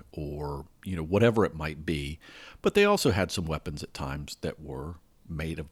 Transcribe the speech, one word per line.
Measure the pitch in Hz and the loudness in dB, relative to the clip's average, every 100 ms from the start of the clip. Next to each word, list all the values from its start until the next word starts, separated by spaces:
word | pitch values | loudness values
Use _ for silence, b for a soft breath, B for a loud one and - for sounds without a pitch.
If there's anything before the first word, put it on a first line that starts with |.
| - | -14
or, | - 76 73 147 85 - _ | -8 -6 -6 -6 -6 -10 _
you | 95 87 | -6 -4
know, | |
whatever | 78 98 120 110 90 | 2 6 6 6 2
it | 78 | 2
might | 76 76 | -6 -4
be. | 82 78 71 76 B B B B | -2 -2 -4 -8 B B B B
But | 202 208 | 2 4
they | 208 | 4
also | 202 139 | 6 4
had | 98 90 | 4 2
some | - 80 | 0 -2
weapons | 76 - 76 | -2 -4 -8
at | - - | -10 -8
times | 67 73 73 - | -6 -6 -8 -6
that | - - | -8 -6
were | 71 67 76 87 _ _ - | -10 -8 -8 -12 _ _ -10
made | 78 80 80 | -6 -4 -6
of, | 73 | -8